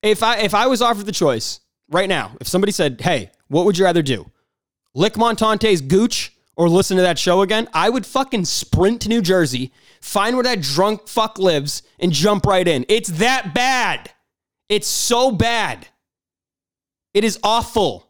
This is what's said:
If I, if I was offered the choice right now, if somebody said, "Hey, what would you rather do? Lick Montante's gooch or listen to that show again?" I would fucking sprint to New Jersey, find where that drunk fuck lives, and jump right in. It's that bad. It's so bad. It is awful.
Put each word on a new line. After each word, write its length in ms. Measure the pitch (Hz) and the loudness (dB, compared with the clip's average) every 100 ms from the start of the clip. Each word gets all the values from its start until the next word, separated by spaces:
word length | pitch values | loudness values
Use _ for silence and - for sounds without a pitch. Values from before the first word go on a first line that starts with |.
If 220 | 214 214 | 0 0
I, 160 | 226 233 | 0 0
if 160 | 214 202 | 0 0
I 100 | 247 | 2
was 160 | 247 | 2
offered 240 | 233 220 202 | 0 -2 -6
the 60 | |
choice 480 | 190 156 117 - - _ _ _ | -2 0 -2 -6 -12 _ _ _
right 200 | 160 196 | -2 0
now, 260 | 175 98 117 | -2 -4 -10
if 60 | - | -4
somebody 240 | 180 202 | 0 0
said, 300 | - 156 123 | 0 -2 -2
"Hey, 280 | - 151 92 _ _ | -2 -2 -6 _ _
what 180 | 143 180 | 0 2
would 120 | 180 | 2
you 80 | 190 | 2
rather 160 | 170 | 2
do? 300 | 143 117 - _ _ _ _ _ _ 127 | 0 -4 -6 _ _ _ _ _ _ -2
Lick 180 | 196 | -2
Montante's 680 | 214 233 220 220 214 220 185 | 2 0 2 0 2 2 0
gooch 520 | 135 185 226 - - _ _ - | 2 2 2 -2 -8 _ _ 0
or 120 | 170 | 2
listen 300 | 175 190 185 | 4 2 2
to 60 | |
that 160 | 180 170 | 2 2
show 220 | - 180 | 2 2
again?" 260 | 196 214 226 160 | 2 0 -2 0
I 140 | 190 | 0
would 160 | 247 196 | 0 -4
fucking 380 | 262 269 233 170 | -4 -2 -4 -4
sprint 560 | - - - 185 233 | -6 -2 2 2 0
to 80 | 202 | -2
New 120 | 233 | -2
Jersey, 500 | 175 185 151 123 131 _ _ _ | 2 2 2 -2 -8 _ _ _
find 340 | - 202 208 247 | -6 -2 0 0
where 80 | |
that 180 | 247 226 | 0 -2
drunk 460 | 139 143 196 214 - | -2 0 0 0 -4
fuck 300 | - 220 214 | -2 -2 0
lives, 460 | 190 156 143 - _ _ | 0 0 -4 -10 _ _
and 120 | 180 | -2
jump 340 | 147 185 202 202 | 2 2 2 2
right 220 | 185 175 | 2 2
in. 180 | 147 127 | 0 0
It's 220 | 220 - | -2 -2
that 440 | 160 226 262 202 | -2 0 0 -2
bad. 580 | 190 254 254 214 151 - _ _ _ _ _ _ | -2 0 0 -2 -4 -10 _ _ _ _ _ _
It's 180 | 208 - | -4 -2
so 440 | - - 233 262 | -4 0 2 2
bad. 560 | 196 226 233 190 117 - _ _ _ _ _ _ _ _ _ _ _ _ 202 | 0 -2 0 -4 -6 -14 _ _ _ _ _ _ _ _ _ _ _ _ 0
It 80 | |
is 160 | 220 - | 0 0
awful. 640 | 208 226 233 226 180 90 _ | 0 0 -2 -2 -2 -4 _